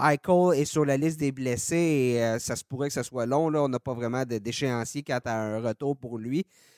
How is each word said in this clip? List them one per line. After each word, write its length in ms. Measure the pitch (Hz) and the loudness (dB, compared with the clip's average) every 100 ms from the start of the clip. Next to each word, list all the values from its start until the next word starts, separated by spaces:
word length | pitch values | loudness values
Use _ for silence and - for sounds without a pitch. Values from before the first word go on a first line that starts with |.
| 151 | 4
Eichel 480 | 147 - 180 180 139 | 2 4 4 6 4
est 60 | 147 | 2
sur 180 | 160 | 2
la 140 | 143 135 | 2 2
liste 200 | 160 156 | 2 0
des 140 | 143 | -2
blessés 460 | 131 127 120 - 170 | -2 -2 -2 0 2
et, 460 | 170 147 127 120 | 2 4 4 2
euh, 160 | 113 110 | 2 0
ça 180 | - 117 | -2 -6
se 80 | - | -6
pourrait 240 | 131 143 | -6 -4
que 40 | |
ce 100 | 139 | -4
soit 220 | 120 127 117 | -6 -4 0
long. 240 | 139 160 | 2 2
Là, 140 | 151 | 2
on 60 | 143 | 0
n'a 100 | 123 | -2
pas 140 | - | -4
vraiment 320 | 117 120 127 131 | -4 -4 -2 -4
de, 120 | 113 | -4
d'échéancier 640 | 104 110 139 120 117 147 | -4 -2 -2 -2 -4 -6
quant 200 | 143 123 | -4 -4
à 100 | 123 | -2
un 280 | 113 107 110 | -4 -2 -2
retour 340 | 117 107 143 139 | -4 -4 -4 -4
pour 220 | 123 113 | -6 -8
lui. 280 | 113 143 190 _ _ | -4 -4 -4 _ _